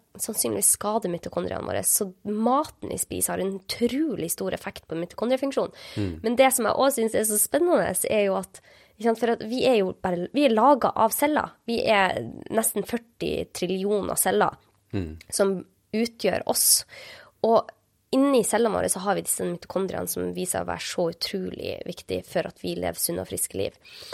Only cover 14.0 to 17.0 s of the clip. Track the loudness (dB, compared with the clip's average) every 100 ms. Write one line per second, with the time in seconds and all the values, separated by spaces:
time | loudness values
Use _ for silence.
14 | 0 0 2 4 2 0 _ _ _ -6
15 | -4 -8 -4 2 2 0 -6 _ _ -2
16 | -2 -2 -2 0 0 0 4 2 0 -14